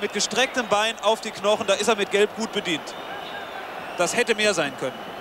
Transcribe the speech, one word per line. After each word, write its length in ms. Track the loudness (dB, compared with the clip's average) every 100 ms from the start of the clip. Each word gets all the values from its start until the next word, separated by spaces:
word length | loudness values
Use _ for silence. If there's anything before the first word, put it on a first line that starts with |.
mit 100 | -4
gestrecktem 560 | -2 0 2 2 2 2
Bein 320 | 2 2 0
auf 200 | 2 2
die 100 | 0
Knochen, 340 | -2 2 2 4
da 100 | 2
ist 120 | 4
er 80 | 2
mit 160 | 4
Gelb 240 | 4 2 2
gut 160 | -4
bedient. 320 | -2 -2 -2 -4 -12 -10 -10 -10 -10 -10 -10 -10 -10 -8 -2
Das 160 | 0 2
hätte 180 | 2 4
mehr 180 | 2
sein 200 | 2 0 -2
können, 140 | -6 -6 -10 -4